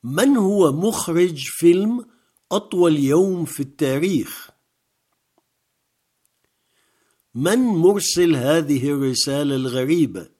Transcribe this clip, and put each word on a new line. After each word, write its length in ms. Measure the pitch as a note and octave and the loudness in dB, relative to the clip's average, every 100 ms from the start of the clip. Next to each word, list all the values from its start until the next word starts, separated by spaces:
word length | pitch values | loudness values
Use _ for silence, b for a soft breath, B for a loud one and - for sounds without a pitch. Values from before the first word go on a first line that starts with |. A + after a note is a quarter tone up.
من 340 | A#2+ D3 C4 C4+ | -6 0 2 2
هو 360 | F#3+ G3+ E3+ | 2 4 2
مخرج 720 | C#3+ G3+ G#3+ - E3 F3+ D#3 C3+ | 2 -2 -2 -4 0 0 -2 -12
فيلم 600 | - E3+ F3 G#3+ A#3+ - b b b _ | 2 4 4 0 -4 -8 b b b _
أطول 460 | G3 G3+ F#3+ F3 D3+ | -6 -4 0 2 2
يوم 460 | C#3 D3+ G3 F3+ | 2 2 2 -2
في 160 | D#3 - | -6 -8
التاريخ؟ 920 | C3+ - C#3+ C3+ F3+ D#3+ - - - _ _ _ _ _ _ _ _ _ _ _ _ _ _ _ _ _ _ _ _ _ _ _ _ _ _ _ _ | -10 -4 -4 -2 -2 -2 -4 -12 -20 _ _ _ _ _ _ _ _ _ _ _ _ _ _ _ _ _ _ _ _ _ _ _ _ _ _ _ _
من 240 | A#2+ D#3 A#3 | -4 -2 0
مرسل 760 | B3 F#3 E3+ G3+ - F3 F3 D3 | 0 4 4 2 -2 0 2 2
هذه 540 | B2 D#3+ D3 C#3 C3+ | 2 0 0 -2 0
الرسالة 680 | C#3+ C3+ B2 - C#3 D3 C3+ | -2 -2 -2 -2 -2 -2 -2
الغريبة؟ 720 | C3 B2+ C3 E3+ C#3 F#2+ E2 _ | -2 -4 0 0 0 -4 -16 _